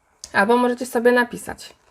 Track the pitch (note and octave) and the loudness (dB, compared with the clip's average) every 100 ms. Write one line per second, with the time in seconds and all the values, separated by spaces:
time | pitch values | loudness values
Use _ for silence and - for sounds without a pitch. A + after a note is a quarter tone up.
0 | _ _ - G#3 G3+ A#3+ B3 A#3+ B3 B3 | _ _ -6 -2 2 4 2 -2 -4 0
1 | A#3+ B3 A#3+ - - - - - _ | 2 2 0 -6 -12 -14 -18 -20 _